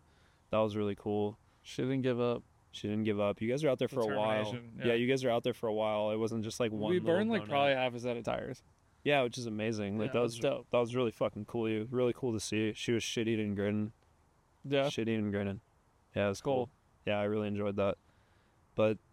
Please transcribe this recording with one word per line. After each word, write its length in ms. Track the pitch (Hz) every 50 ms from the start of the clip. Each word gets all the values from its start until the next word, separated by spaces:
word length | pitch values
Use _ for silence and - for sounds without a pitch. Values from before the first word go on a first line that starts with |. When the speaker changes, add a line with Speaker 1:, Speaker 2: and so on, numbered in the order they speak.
| _ _ _ _ _ _ _ _ _ _
Speaker 1:
That 80 | - 107
was 160 | 110 107 101
really 180 | 107 104 101 101
cool. 460 | - - 107 104 104 104 104 110 - _ _ _ _ -
Speaker 2:
She 180 | - - -
didn't 220 | 131 127 135 135 123
give 160 | 127 123 120
up. 220 | 120 120 120 120 - _ _ _ _ _
Speaker 1:
She 180 | - - - 104
didn't 180 | 104 107 110
give 140 | 110 104 101
up. 220 | 104 101 101 -
You 80 | 110 113
guys 140 | 123 143 156
were 80 | 143
out 80 | 127 117
there 80 | 131 120
for 140 | 139 131
a 140 | 113 110 101
while. 280 | 104 107 110 110 107 107 107
Speaker 2:
Determination, 260 | 110 120 120 117 113 120
Speaker 1:
Yeah, 80 | 127 120
Speaker 2:
yeah. 40 | 117
Speaker 1:
you 140 | 117 123 123
guys 160 | 135 131 127
were 80 | 123
out 100 | 117 120 -
there 120 | 127 113
for 100 | - -
a 80 | 113 107
while. 380 | 107 110 107 107 107 107 107
It 60 | 107 110
wasn't 260 | 113 110 113 113 104
just, 160 | 113 - -
like, 120 | 123 110
one 200 | 107 107 104 160
Speaker 2:
We 80 | 180 180
Speaker 1:
little 80 | 110 143
Speaker 2:
burned, 240 | 165 190 214 226
like, 140 | 226 196 -
Speaker 1:
donut. 40 | -
Speaker 2:
probably 240 | 143 139 143 143 135
half 220 | 127 127 127 120
a 40 | 120
set 180 | 117 123 120 117
of 60 | 110
tires. 380 | 120 120 120 110 127 131 - - _ _ _ _ _ _ _ -
Speaker 1:
Yeah, 180 | 139 147 139 127
which 140 | 120 - 127
is 100 | 120 117
amazing. 500 | 107 107 107 113 117 107 104 98 101 110
Like, 120 | 107 135
Speaker 2:
Yeah, 40 | 127
Speaker 1:
that 60 | -
Speaker 2:
it 20 |
Speaker 1:
was 120 | 120 117 117
Speaker 2:
was 40 | 120
dope. 280 | 135 139 131 127 120 -
Speaker 1:
that 80 | - 120
was 180 | 120 113 120
really 160 | 127 127 113
fucking 320 | - - 135 107 - 101 104
cool. 240 | - - 117 110 110
You, 220 | 110 107 107 123
really 220 | 123 123 123 120 110
cool 180 | - - 127
to 80 | 113 107
see. 320 | - - 107 107 110 107
She 220 | 107 - - - 120
was 100 | 110 -
shit 240 | - - 123 113 113
eating 200 | 117 107 107 104
and 80 | 101 98
grinning. 340 | 101 104 104 107 107 104 - _ _ _ _ _ _ _ _ _ _ _ _ _ -
Speaker 2:
Yeah. 240 | 139 143 139 135 147
Speaker 1:
Shit 220 | - - 113 113
eating 160 | 113 110 104
and 60 | 104 98
grinning. 260 | 101 101 98 95 - - _ _ _ _ _ _ _ _ _ -
Yeah, 120 | 104 101 101
it 20 |
was 100 | 98 -
cool. 140 | - 147 135 127 120 120
Speaker 2:
Cool. 20 | - _ _ _ _ _ _ -
Speaker 1:
Yeah, 120 | 104 104
I 40 | 104
really 240 | 104 107 107 104 104
enjoyed 260 | 104 101 104 104 101
that. 220 | 104 98 101 - - _ _ _ _ _ _ _ _ _ _ _ _ _ _ _
But 240 | - 110 107 110 - - _